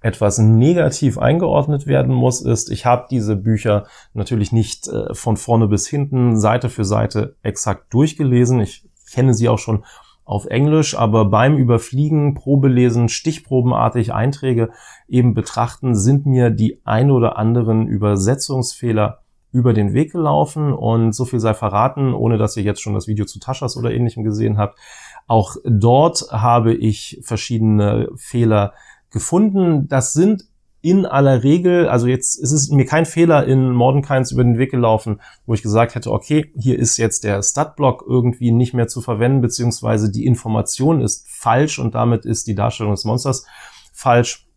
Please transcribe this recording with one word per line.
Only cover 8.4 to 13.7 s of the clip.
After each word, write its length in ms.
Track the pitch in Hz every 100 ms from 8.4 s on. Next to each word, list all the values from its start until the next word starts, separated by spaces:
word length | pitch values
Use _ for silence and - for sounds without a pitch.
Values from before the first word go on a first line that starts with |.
| 123 127
Ich 280 | 101 - _ _ _
kenne 240 | - 131
sie 160 | 110 117
auch 80 | 113
schon 260 | - 107 - - _ _
auf 220 | - 101 -
Englisch, 500 | 117 147 156 151 -
aber 300 | 113 110 104
beim 320 | 104 131 151
Überfliegen, 760 | 123 117 - 131 151 156 147
Probelesen, 760 | 143 - 139 135 123 123 117 117
stichprobenartig 1040 | - - 160 - 131 123